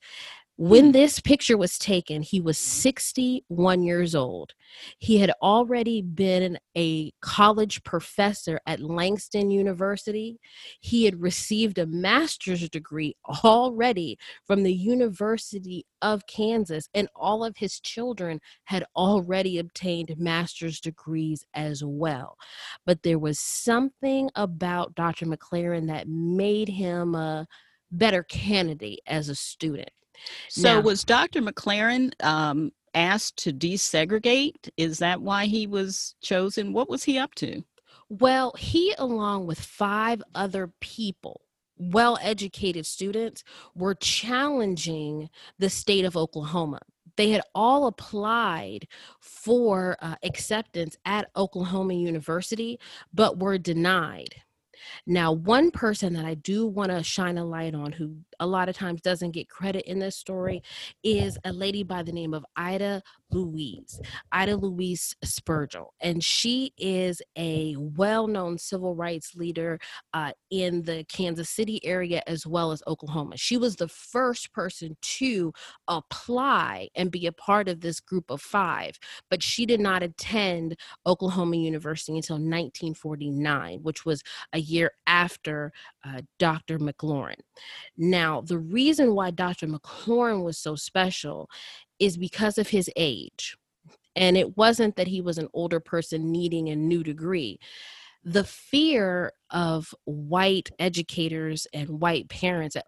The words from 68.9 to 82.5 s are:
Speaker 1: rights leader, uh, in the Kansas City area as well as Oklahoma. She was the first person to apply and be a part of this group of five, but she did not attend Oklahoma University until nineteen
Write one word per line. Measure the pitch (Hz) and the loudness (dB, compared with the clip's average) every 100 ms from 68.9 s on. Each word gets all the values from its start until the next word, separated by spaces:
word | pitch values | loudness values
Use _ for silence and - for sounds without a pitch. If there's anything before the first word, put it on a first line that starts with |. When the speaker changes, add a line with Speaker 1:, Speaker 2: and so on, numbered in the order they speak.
| 170 | -4
Speaker 1:
rights | 170 165 - 175 | -4 -6 -10 -8
leader, | 170 170 165 160 - - - | -6 -4 -4 -6 -10 -18 -8
uh, | 160 147 - _ | -6 -6 -8 _
in | 190 180 175 | -2 0 -2
the | 165 165 156 | -2 -6 -8
Kansas | - 180 165 165 | -4 -2 -2 -6
City | - 220 220 | -4 -4 -4
area | - 180 175 170 - | -4 -4 -2 -4 -4
as | 165 156 | -6 -2
well | 170 165 | -2 0
as | 156 - | -2 -6
Oklahoma. | 160 151 156 147 - | -8 -6 -6 -6 -6
She | - 240 | -2 0
was | 240 185 | 0 -2
the | 165 | -6
first | - - 240 254 240 - | -8 -8 -2 -2 -2 -8
person | - 185 - 165 156 | -8 -8 -8 -12 -10
to | - - 262 214 170 - - - - | -8 -4 -2 0 -2 -6 -16 -12 -4
apply | 170 - - - 247 277 220 135 98 95 - | -4 -4 -12 -4 0 2 2 0 -4 -8 -4
and | 185 | -2
be | 175 170 | -2 -4
a | |
part | 165 - 202 190 | -4 2 2 2
of | 170 | -2
this | 170 165 | -6 -8
group | - 185 - | -4 -4 -4
of | 143 | -8
five, | - 208 180 139 87 - - - - | -2 0 0 -2 -6 -12 -18 -20 -4
but | 185 | -4
she | - - 233 | -2 -2 2
did | 233 | 2
not | 202 185 | 4 2
attend | 175 - - 214 202 175 165 160 - - - | 0 -4 -4 0 0 0 -4 -8 -12 -4 2
Oklahoma | 180 185 185 175 170 | 2 2 0 0 2
University | 160 156 156 156 - 160 | 0 -2 -4 -6 -6 -6
until | 160 156 | -4 -4
nineteen | 160 | -2